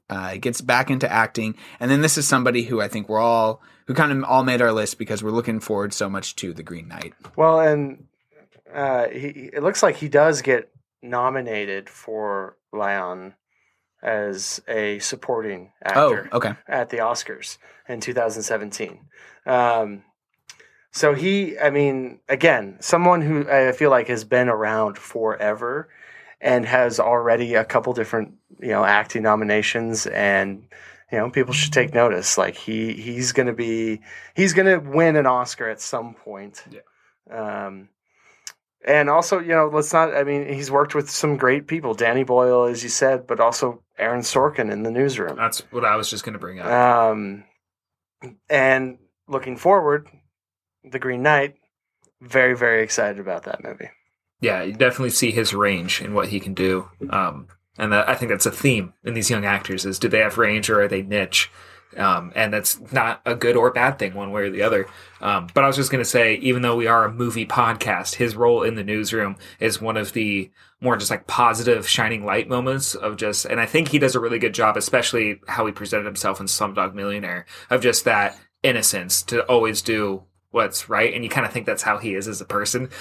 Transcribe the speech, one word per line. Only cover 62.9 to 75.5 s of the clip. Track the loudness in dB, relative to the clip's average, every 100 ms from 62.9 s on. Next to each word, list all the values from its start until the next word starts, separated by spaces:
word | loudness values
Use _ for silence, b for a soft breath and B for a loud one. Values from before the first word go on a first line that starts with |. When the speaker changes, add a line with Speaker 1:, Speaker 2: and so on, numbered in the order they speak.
Speaker 3:
not | 0 0 -2
a | -4 0
good | 2
or | 4 4
bad | 4 2 2
thing | -4
one | -4 -6
way | -4
or | -4
the | 0
other. | 0 0 -2 B B B
Um, | -2 -2 0
but | 2
I | 2
was | 2
just | -2
gonna | -2
say, | 0 2 4 2
even | 0 0
though | 0
we | 2 4
are | 4
a | 2
movie | 0 -4 -4 -2
podcast, | 0 0 0 -2 -4 -4 -2
his | -2
role | 2 4 4
in | 0
The | -2
Newsroom | -4 -4 -2 -2 -4 -6 B B
is | -2 -2
one | -4 -4
of | -4
the | -4 -2 -4 -6 b b _
more | 0 0
just, | -2
like, | -4 -4
positive | 2 2 4 2 2 2
shining | 0 0 -2
light | -2 -2 -2
moments | -2 -2 -2 -4 -4
of | -6 -4
just, | -2 -2
and | -2 -2
I | 2
think | 2 2
he | 2
does | 2 2
a |
really | -2 -2
good | -2
job, | 2 2 2
especially | 0 0 2 0 -2 -4
how | -6